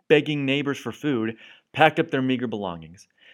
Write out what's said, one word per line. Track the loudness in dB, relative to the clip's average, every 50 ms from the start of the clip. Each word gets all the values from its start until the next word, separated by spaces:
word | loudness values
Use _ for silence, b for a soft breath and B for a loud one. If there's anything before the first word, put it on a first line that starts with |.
| _ 4
begging | 4 4 4 2 -4 -4 -2
neighbors | -2 -2 -2 -2 -2 -4 -6
for | -6 -10
food, | -10 -6 -4 -2 -2 0 -2 -4 -6 B B B B B B B 2
packed | 4 4 4 4 2
up | -4 -2
their | -2 -2
meager | -2 0 -2 -2 -4 -6
belongings, | -6 -6 -6 -8 -8 -10 -14 -18 -20 -20 -20 _ B B B B